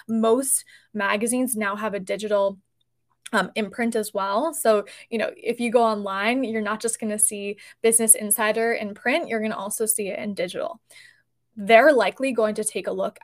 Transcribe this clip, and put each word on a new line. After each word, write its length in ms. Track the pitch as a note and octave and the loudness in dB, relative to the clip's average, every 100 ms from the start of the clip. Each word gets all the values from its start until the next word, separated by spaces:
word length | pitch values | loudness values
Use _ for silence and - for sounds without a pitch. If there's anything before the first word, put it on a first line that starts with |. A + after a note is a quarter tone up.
| - | -4
most 560 | A3+ A3+ A#3+ C4+ - - - _ | 2 4 4 2 -2 -4 -20 _
magazines 640 | G#3 G3 G#3 A3+ B3+ B3+ G#3+ | -4 0 0 0 0 0 -2
now 180 | G#3 G#3 | -4 -2
have 180 | G#3+ | -4
a 60 | G3 | -6
digital, 580 | F#3+ G3 G#3+ G3+ G3 G3 _ _ _ _ _ _ - | -4 -6 0 2 2 -2 _ _ _ _ _ _ -2
um, 180 | G#3+ F#3 - | -2 0 -2
imprint 400 | G3+ - A#3 A3+ | -6 -2 -2 -2
as 180 | G#3 | -2
well. 400 | G3+ G3 G3+ D#4 | -4 -2 0 -2
So, 300 | D#4 A#3 G#3 G3+ - - | 0 2 2 0 -12 -8
you 80 | A3+ | -4
know, 140 | - - | -4 -4
if 220 | - A#3 | -6 -2
you 140 | A#3+ | 2
go 100 | A#3+ | 4
online, 640 | A3+ G#3 G3 G3 G#3 B3+ | 2 0 -4 -2 -2 0
you're 180 | A#3+ A3+ | -2 -4
not 160 | G#3 G#3+ | -4 -4
just 220 | A3+ - | -4 -4
gonna 180 | A3 G#3+ | -4 -2
see 400 | - G#3 G3+ G3+ - - | -2 -2 -10 -10 -16 -2
Business 320 | A3+ A3+ A3+ | 2 4 4
Insider 580 | - G#3+ G3+ G#3+ A3 A#3 | 4 2 -2 0 0 0
in 220 | A#3 G#3 | -2 -6
print, 340 | G#3 A#3+ D4+ D#4 | -6 -2 -2 -2
you're 120 | A3+ | -4
gonna 160 | A3 - | -4 -6
also 280 | G3 - | -6 -4
see 260 | A3 - G3 | -2 -2 -4
it 80 | - | -6
in 140 | G#3 | -8
digital. 460 | G3 F3+ - - - _ - - _ _ _ _ A3 | -6 -6 -6 -8 -10 _ -20 -20 _ _ _ _ -8
They're 360 | G3 A3+ C#4+ | 6 8 8
likely 380 | C4 F#3+ - C4+ | 6 2 0 -2
going 240 | A3+ G#3+ | 0 0
to 100 | G#3+ | 0
take 220 | G#3+ G3 F#3 | -4 -4 -6
a 60 | |
look 260 | F#3 G3+ - | -4 -6 -4